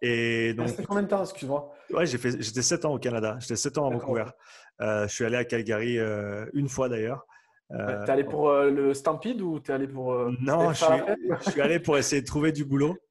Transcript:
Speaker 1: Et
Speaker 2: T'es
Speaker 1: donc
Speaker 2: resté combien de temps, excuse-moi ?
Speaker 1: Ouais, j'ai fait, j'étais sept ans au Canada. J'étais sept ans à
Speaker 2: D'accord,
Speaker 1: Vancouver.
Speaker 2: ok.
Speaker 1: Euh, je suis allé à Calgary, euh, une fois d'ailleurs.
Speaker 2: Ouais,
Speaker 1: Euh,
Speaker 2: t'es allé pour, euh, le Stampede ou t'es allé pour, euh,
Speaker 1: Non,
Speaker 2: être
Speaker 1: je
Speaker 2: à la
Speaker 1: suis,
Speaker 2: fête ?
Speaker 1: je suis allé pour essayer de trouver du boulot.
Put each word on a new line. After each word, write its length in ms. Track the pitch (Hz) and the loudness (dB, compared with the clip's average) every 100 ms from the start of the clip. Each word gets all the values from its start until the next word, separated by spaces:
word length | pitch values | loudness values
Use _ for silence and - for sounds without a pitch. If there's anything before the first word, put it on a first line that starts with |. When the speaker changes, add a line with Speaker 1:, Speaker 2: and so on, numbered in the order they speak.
Speaker 1:
Et 460 | 120 117 117 113 113 | 0 2 2 2 0
Speaker 2:
T'es 40 | 113 | 0
Speaker 1:
donc 120 | 120 | -2
Speaker 2:
resté 160 | 120 | -4
combien 180 | 190 202 | -4 -2
de 60 | 202 | 0
temps, 160 | 202 | 0
excuse-moi ? 500 | 175 - 131 143 143 - - | -2 -6 -4 -4 -4 -14 -6
Speaker 1:
Ouais, 160 | - 170 | 0 0
j'ai 140 | 127 | 0
fait, 200 | 127 123 | -2 -2
j'étais 220 | 107 120 | -4 -2
sept 240 | 117 170 160 | 0 0 0
ans 80 | |
au 60 | 131 | -2
Canada. 380 | 123 117 110 127 | -2 0 -2 -4
J'étais 160 | 117 117 | -6 -4
sept 240 | 143 151 | -2 0
ans 80 | 143 | 0
à 20 | |
Speaker 2:
D'accord, 200 | 120 127 | 0 -2
Speaker 1:
Vancouver. 160 | 117 107 | -2 -2
Speaker 2:
ok. 60 | - - - - - | -8 -20 -20 -18 -6
Speaker 1:
Euh, 260 | 110 107 104 | -2 0 0
je 60 | |
suis 120 | - 117 | 0 0
allé 120 | 120 | 0
à 80 | 120 | 0
Calgary, 520 | 120 107 107 117 120 | -2 0 0 0 0
euh, 480 | 110 104 104 101 110 | 0 -2 -4 -6 -6
une 160 | 143 135 | -4 -2
fois 180 | 135 127 | 0 -2
d'ailleurs. 360 | 113 110 143 - - _ _ - | 0 -2 -4 -10 -20 _ _ -12
Speaker 2:
Ouais, 80 | 123 | -6
Speaker 1:
Euh, 260 | 104 104 104 | -4 -4 0
Speaker 2:
t'es 60 | |
allé 120 | 135 139 | 0 0
pour, 240 | 151 147 | 2 4
euh, 200 | 143 143 | 6 4
le 240 | 139 139 | 4 2
Stampede 480 | 135 165 156 220 240 | 2 0 -2 -2 -4
ou 180 | 180 151 | -4 -4
t'es 140 | 151 | -4
allé 140 | 139 135 | -4 -4
pour, 260 | 135 127 | -4 -2
euh, 180 | 123 123 123 | 0 0 -2
Speaker 1:
Non, 300 | 135 160 165 | 2 4 4
Speaker 2:
être 60 | 143 | 4
Speaker 1:
je 80 | 160 | 4
Speaker 2:
à 40 | |
la 80 | 160 | 4
Speaker 1:
suis, 80 | 196 | 2
Speaker 2:
fête ? 340 | 208 180 165 - | -2 0 -2 -2
Speaker 1:
je 40 | |
suis 100 | 147 | 2
allé 180 | 143 165 | 2 2
pour 180 | 165 143 | 2 2
essayer 240 | 127 143 | 4 0
de 60 | 127 | 0
trouver 240 | 147 156 | 0 2
du 140 | 147 139 | 0 0
boulot. 320 | 139 151 185 _ | 2 2 -2 _